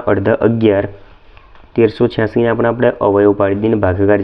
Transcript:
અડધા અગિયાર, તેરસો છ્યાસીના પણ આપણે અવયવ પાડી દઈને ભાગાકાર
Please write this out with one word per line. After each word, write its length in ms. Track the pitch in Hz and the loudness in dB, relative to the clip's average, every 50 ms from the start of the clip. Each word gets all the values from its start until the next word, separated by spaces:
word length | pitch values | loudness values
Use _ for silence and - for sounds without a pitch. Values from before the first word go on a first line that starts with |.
| - - | 0 0
અડધા 260 | 104 101 98 107 117 - - 110 | -2 0 0 -2 0 0 0 0
અગિયાર, 400 | 117 113 113 107 98 98 101 101 - - - - - - - - - - - - - - - - - | 0 2 2 2 2 0 -2 -6 -8 -14 -20 -20 -20 -20 -20 -20 -20 -20 -20 -20 -20 -20 -20 -8 -2
તેરસો 320 | - 117 104 107 - 123 117 - | 0 0 0 2 0 -2 -2 0
છ્યાસીના 420 | - 110 104 - 117 120 117 113 117 | -2 -4 -2 0 -2 0 0 0 0
પણ 120 | 117 117 | 0 -2
આપણે 200 | 117 120 123 120 - - 104 104 | 0 0 0 -2 0 0 -2 0
અવયવ 260 | 98 101 101 104 101 101 | 2 2 2 2 2 2
પાડી 220 | 101 98 101 101 107 | 0 -2 -2 -2 -2
દઈને 140 | 113 113 107 98 | -2 0 0 0
ભાગાકાર 360 | 92 92 95 98 101 104 101 | -2 0 0 2 2 2 2